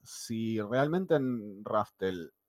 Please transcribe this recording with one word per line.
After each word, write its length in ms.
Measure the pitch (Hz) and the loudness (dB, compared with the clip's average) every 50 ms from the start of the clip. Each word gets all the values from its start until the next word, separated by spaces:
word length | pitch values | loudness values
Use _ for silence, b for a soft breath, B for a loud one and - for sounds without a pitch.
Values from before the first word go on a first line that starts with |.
si 580 | - - - - - - 113 113 113 110 113 110 | -18 -16 -14 -12 -8 -6 -4 -2 0 0 0 0
realmente 540 | 104 101 120 131 143 147 165 185 190 175 165 | 0 2 2 2 2 2 2 0 2 4 4
en 460 | 143 135 127 123 117 104 107 98 101 104 | 4 4 2 -2 -4 -6 -8 -12 -10 -4
Raftel 680 | - 113 107 104 - _ _ 95 95 92 87 82 - - _ _ | 0 2 2 2 0 _ _ -2 -2 -2 -4 -6 -10 -14 _ _